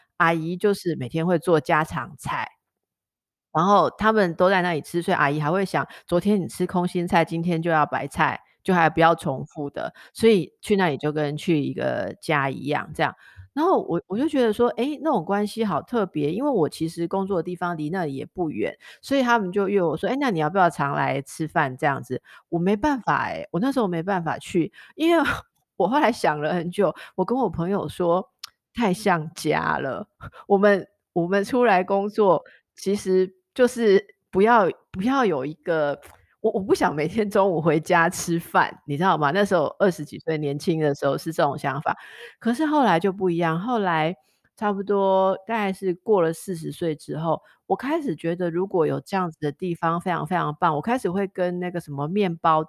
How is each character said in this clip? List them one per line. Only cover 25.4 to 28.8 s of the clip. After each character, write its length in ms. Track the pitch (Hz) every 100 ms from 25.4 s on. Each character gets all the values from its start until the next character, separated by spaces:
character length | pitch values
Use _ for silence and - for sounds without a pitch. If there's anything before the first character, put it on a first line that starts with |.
| - _ _ -
我 140 | 180
后 100 | 262
来 100 | 294
想 300 | 240 180 151
了 140 | 151
很 180 | 180 170
久， 240 | 180 190 - - -
我 100 | 180
跟 120 | 247
我 120 | 233
朋 200 | 165 170
友 200 | 196 151
说 420 | - 175 170 196 _ - _ _
：“太 200 | -